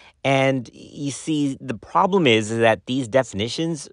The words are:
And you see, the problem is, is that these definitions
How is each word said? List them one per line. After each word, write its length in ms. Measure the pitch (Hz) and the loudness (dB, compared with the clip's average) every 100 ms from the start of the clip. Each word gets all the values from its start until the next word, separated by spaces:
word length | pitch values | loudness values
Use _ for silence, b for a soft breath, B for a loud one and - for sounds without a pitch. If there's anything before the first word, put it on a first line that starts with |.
| B _ 135 | B _ 0
And 440 | 135 135 135 113 | 2 2 0 -6
you 380 | - - - 143 | -16 -18 -10 -8
see, 480 | 127 - 156 143 131 | -6 -4 -2 -2 -4
the 140 | 135 | -10
problem 520 | 110 - 165 185 196 147 | -10 -2 0 2 4 4
is, 240 | 110 107 | 4 2
is 100 | 117 | 2
that 260 | 113 104 - | 2 2 -2
these 220 | 127 120 | -4 0
definitions 800 | 131 127 98 117 - 165 156 - | 0 0 -4 -6 -4 -4 -6 -10